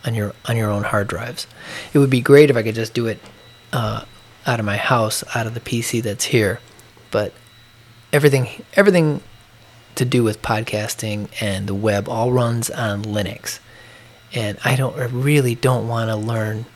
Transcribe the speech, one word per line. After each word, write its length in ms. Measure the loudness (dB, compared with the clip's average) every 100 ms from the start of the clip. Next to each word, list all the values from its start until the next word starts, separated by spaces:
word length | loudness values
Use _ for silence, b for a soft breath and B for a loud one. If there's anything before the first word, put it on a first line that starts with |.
| -2
on 100 | -2
your, 180 | -4 -6 -4
on 120 | -2
your 140 | 0
own 120 | -2 -2
hard 220 | -2 -2
drives. 400 | -6 -8 -10 -14 B B B B
It 60 | 2
would 100 | 4
be 120 | 2
great 280 | 8 8 10
if 80 | 4
I 60 |
could 120 | 0 -4
just 180 | -4
do 120 | -2 -4
it, 120 | -6 -12 -20 -20 -20 -6
uh, 320 | -4 -4 -6 -12 -20 -20 -10 -4
out 120 | -2
of 60 | -2
my 120 | -2
house, 460 | 0 2 2 -2 -6 -6
out 100 | -4
of 80 |
the 60 | -8
P 220 | -4 -4
C 180 | -2 -4
that's 260 | -4 -4 0
here, 360 | 2 2 -2 -10 -20 -20 -20 -4
but 220 | -2 -2 -8 -20 -20 -20 -20 -20 -20 -2
everything, 340 | 4 4 4 -2 -8 -2
everything 480 | 4 4 4 2 -2 -10 -20 -20 -20 -20 -20 -16 -2
to 100 | 2
do 180 | 2
with 180 | 2 -2
podcasting 880 | -2 -2 -2 -4 -4 -6 -6 -6 -8 -6
and 260 | -4 -4 -4
the 80 | -2
web 320 | 0 0 -2
all 240 | -2 2
runs 380 | 2 2 -2 -4
on 340 | -4 -4 -4
Linux. 560 | -4 -4 -4 -6 -12 -14 B B B B B B -10
And 240 | -6 -6 -4
I 120 | -2 0
don't, 220 | -2 -4
I 80 | -6
really 500 | -2 2 4 2 0
don't 320 | 0 0 0
wanna 280 | -2 -2 -2
learn 500 | -2 -2 -2 -4 -10